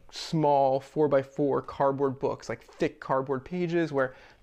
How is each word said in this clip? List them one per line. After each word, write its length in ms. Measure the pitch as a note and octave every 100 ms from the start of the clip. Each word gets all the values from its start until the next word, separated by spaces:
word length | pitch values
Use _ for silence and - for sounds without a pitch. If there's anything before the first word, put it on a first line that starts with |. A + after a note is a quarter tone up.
| -
small 680 | - - E3 D3 C#3+ C3+ C3+
four-by-four 840 | - D3+ D3+ C#3 C3+ - C#3+ C3
cardboard 540 | - - C#3 C#3 C#3 B2+
books, 300 | B2+ - -
like, 160 | A2+
thick 380 | - - D#3 -
cardboard 420 | - C3+ C3+ C3
pages 480 | - F3+ F3 E3+ D#3+
where, 240 | C#3 C3 - - -